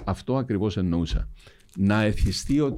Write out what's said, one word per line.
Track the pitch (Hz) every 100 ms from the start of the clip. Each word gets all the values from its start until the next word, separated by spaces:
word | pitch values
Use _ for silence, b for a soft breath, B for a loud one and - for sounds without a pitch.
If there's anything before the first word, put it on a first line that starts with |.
αυτό | - 92 - 131
ακριβώς | 127 101 107 101
εννοούσα. | 90 85 82 - - b b b b -
Να | 98 107
εθιστεί | 107 87 92 - - 143
ο, | 143